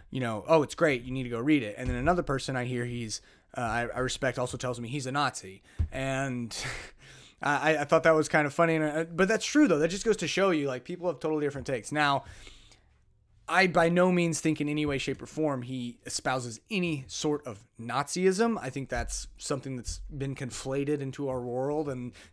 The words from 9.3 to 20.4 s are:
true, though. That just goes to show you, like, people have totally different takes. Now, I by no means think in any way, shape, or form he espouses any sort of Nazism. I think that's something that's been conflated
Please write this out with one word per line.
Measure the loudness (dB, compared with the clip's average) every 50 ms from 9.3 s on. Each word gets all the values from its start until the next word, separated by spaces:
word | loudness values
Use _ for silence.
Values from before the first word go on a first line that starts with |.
| 2 0 0
true, | 2 4 6 6 6
though. | 6 4
That | 2 2
just | 0 0 0
goes | 0 0 0
to | 0 -2
show | 2 2 4 4
you, | 4 2 0 -2
like, | -4 -6 -8
people | -10 -10 -4 -2 -2
have | -2 -2
totally | -2 0 0 2 0
different | 0 -2 -4 -4
takes. | -4 -4 -4 -4 -2
Now, | 0 2 4 4 4 2 -2 -6 -18 -18 -18 -20 -20 -20 -20 -20 -20 _ _ _ _ _ _ _ _ _ _ _ _ _ _ 2
I | 4 6 6 6
by | 6 6 4 6
no | 6 6 6 6
means | 6 4 4 2 0 0
think | 0 0 0 0
in | 0 -2
any | 0 0 0
way, | 0 0 -2
shape, | -2 -4 -4 -6
or | -6
form | -10 -4 0 0 0 0 -2 -4
he | -6 -6 -6 -6 -8 -8 _ -12
espouses | -8 -6 -4 -2 0 -2 -2 -2 -6 -10 -12 _ -4
any | -2 -2 0 0 -2 -4 -6 -8
sort | -8 -4 -2 0 0 -2 -2
of | -8 -12 -12 -16 _ _ -14
Nazism. | -8 -4 -2 -2 -2 -2 0 2 4 4 4 4 2 2 0 -2
I | -4 -6
think | -6 -6 -6 -4
that's | -4 -4 -4 -4 -6 -8 -10 -10 -14 -12
something | -6 -4 -4 -4 -4 -6 -8
that's | -8 -6 -8 -8 -8 -10 -10
been | -8 -6 -6 -6 -6
conflated | -6